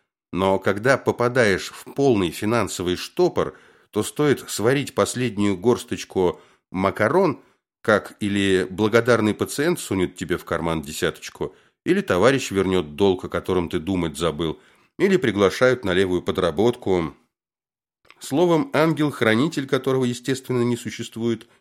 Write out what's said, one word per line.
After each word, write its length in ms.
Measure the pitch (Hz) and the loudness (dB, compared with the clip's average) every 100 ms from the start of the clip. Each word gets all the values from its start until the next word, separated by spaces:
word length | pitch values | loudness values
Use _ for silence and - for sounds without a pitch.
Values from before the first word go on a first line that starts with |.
| _ _ _ | _ _ _
Но 260 | 87 95 95 | 0 2 2
когда 400 | 107 101 123 131 | 0 0 2 2
попадаешь 720 | 120 - 123 127 107 90 - | 0 0 0 2 2 2 -4
в 220 | - - | -14 -8
полный 380 | - 139 107 85 | 0 2 4 0
финансовый 640 | - 107 117 95 - 90 87 | -2 0 0 0 -4 -4 -4
штопор, 600 | - - 175 - - - - _ _ | -4 -2 0 0 -4 -6 -20 _ _
то 100 | 107 | -6
стоит 480 | - - 147 - - | -4 0 0 0 -2
сварить 460 | - 110 139 - - | -2 0 0 -2 -2
последнюю 600 | 98 123 123 101 101 92 | -2 -2 -4 0 -2 0
горсточку 840 | 110 123 - 120 - 98 87 - - _ _ | 0 0 -2 -10 -6 0 0 -2 -10 _ _
макарон – 720 | 90 95 92 107 170 180 131 _ _ _ _ | -4 -2 0 0 2 0 -2 _ _ _ _
как 320 | - 101 - - | 0 2 0 -6
или 440 | 104 101 98 92 - | -2 2 4 2 0
благодарный 640 | 92 107 117 117 117 107 | 0 2 2 4 2 2
пациент 440 | 98 98 - 160 175 | 0 -4 -2 -2 -2
сунет 380 | - 95 90 - | -2 -2 -2 -4
тебе 220 | 80 85 | -6 -6
в 80 | - | -4
карман 360 | 82 82 80 | -4 -2 -4
десяточку, 720 | 71 76 82 - - - 73 - _ _ - | -6 -4 -4 -4 -12 -10 -10 -12 _ _ -2
или 140 | 190 | -2
товарищ 500 | 190 90 117 135 - | 0 2 4 2 0
вернёт 460 | 98 92 92 76 73 | 0 2 0 -2 0
долг, 300 | 98 92 87 | 2 2 -2
о 40 | |
котором 380 | 87 - 92 82 | -6 -2 -2 -2
ты 100 | 90 | -4
думать 400 | 80 90 82 73 | -2 -2 -2 -2
забыл, 420 | 82 73 80 - _ _ _ - | -4 -2 -4 -6 _ _ _ -2
или 200 | 196 185 | 0 2
приглашают 640 | 117 98 95 - 127 127 | 2 2 2 4 2 2
на 100 | 95 | 0
левую 280 | 90 95 90 | 2 2 0
подработку. 920 | 98 92 85 76 117 120 104 92 78 - _ _ _ _ _ _ _ _ - - | -2 -2 0 2 0 0 0 0 -2 -8 _ _ _ _ _ _ _ _ -20 -18
Словом, 520 | - 139 175 160 - | -4 2 4 2 2
ангел-хранитель, 920 | 131 160 147 147 - 113 110 160 147 135 | 2 2 2 -2 0 2 2 0 -2 -2
которого, 380 | 131 135 131 123 | -2 0 0 0
естественно, 580 | 120 - 131 - 123 | -2 -4 -6 -4 -2
не 140 | 120 117 | 0 -2
существует, 720 | 110 - 117 110 117 110 - _ | -6 -10 -10 -4 -2 -4 -8 _